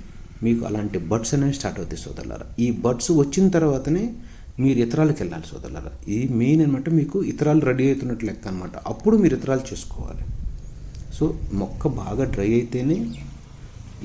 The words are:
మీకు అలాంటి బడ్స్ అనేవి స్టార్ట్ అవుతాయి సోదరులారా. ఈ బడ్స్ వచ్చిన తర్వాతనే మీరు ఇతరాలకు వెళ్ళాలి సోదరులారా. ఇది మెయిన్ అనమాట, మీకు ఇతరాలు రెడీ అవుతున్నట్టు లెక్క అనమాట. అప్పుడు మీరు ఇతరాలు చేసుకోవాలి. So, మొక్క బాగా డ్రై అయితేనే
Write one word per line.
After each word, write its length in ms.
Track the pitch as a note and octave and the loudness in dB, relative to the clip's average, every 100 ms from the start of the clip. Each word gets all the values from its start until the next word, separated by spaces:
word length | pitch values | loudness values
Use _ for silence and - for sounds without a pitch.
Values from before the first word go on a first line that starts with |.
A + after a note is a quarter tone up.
| - - - - | -12 -16 -16 -2
మీకు 220 | A2+ A#2 | 2 2
అలాంటి 340 | G2 G#2 G#2 F#2 | 0 -2 -2 -4
బడ్స్ 360 | E2 A2+ A#2 | 0 0 2
అనేవి 180 | C#3+ C#3 | 2 2
స్టార్ట్ 260 | C#3 G2+ E2 | 0 -4 -6
అవుతాయి 240 | E2 D#2 | -6 -8
సోదరులారా. 440 | - - A1+ A1+ - - | -8 -10 -10 -10 -8 0
ఈ 120 | A#2+ | 0
బడ్స్ 400 | A2+ A#2 B2 - | 2 0 0 4
వచ్చిన 380 | D#3+ C#3 F#3+ F#3+ | 4 4 4 4
తర్వాతనే 680 | F3 D#3 C3+ C#3+ F3 A#3 - - - - - | 6 4 2 0 0 0 -6 -14 -16 -12 0
మీరు 180 | C3+ A#2+ | 2 4
ఇతరాలకు 380 | A#2 D#3 D#3 - | 2 4 2 2
వెళ్ళాలి 220 | F2 E2 - | -4 -6 -10
సోదరులారా. 440 | C2 - D2+ - - - | -12 -10 -10 -10 -10 -4
ఇది 200 | G#2+ C3 | -2 0
మెయిన్ 340 | A2+ B2+ D#3 | 4 6 6
అనమాట, 260 | D3 C3 D3+ | 6 2 2
మీకు 340 | D#3+ C#3+ G3 | 2 2 0
ఇతరాలు 380 | - - D3+ D#3 | -2 2 4 6
రెడీ 260 | C3 C3 C3 | 4 4 4
అవుతున్నట్టు 380 | C3 B2+ A2+ | 2 -2 -2
లెక్క 240 | A2 - G2+ | -4 -4 -6
అనమాట. 280 | F#2 F2 - | -6 -8 -10
అప్పుడు 400 | - A#2+ G#3+ G#3+ | -8 0 4 6
మీరు 200 | E3+ C3 | 6 4
ఇతరాలు 240 | C3 C3 | 0 -2
చేసుకోవాలి. 640 | - - - - - - - - - - - - - - - - | -2 -8 -8 -8 -8 -8 -6 -6 -6 -8 -12 -12 -12 -12 -10 -2
So, 140 | D#3 - - | -2 -2 -4
మొక్క 360 | G2 - - D3 | -4 -4 -4 -2
బాగా 360 | A2+ F#2+ A2+ | -2 -4 -2
డ్రై 220 | B2+ - G2+ | -2 0 2
అయితేనే 680 | A#2 A#2 B2 C3+ F#3+ A#3 - - - - - - - - - | 2 2 -2 0 0 -2 -8 -12 -14 -18 -18 -16 -16 -16 -10